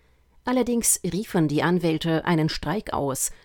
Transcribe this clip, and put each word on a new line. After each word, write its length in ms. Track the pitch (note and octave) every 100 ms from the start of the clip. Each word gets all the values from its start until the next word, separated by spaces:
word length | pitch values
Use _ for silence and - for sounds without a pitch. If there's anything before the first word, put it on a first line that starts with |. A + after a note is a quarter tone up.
| _ _ _ _
Allerdings 560 | - B3+ A#3+ A#3 - -
riefen 420 | F3+ E3+ A3+ F3 D#3
die 160 | D3
Anwälte 640 | D#3+ F3+ E3 D#3 E3+ D#3+
einen 240 | - E3+ D#3
Streik 440 | - D3 G3+ -
aus 400 | - C#3 C3 - -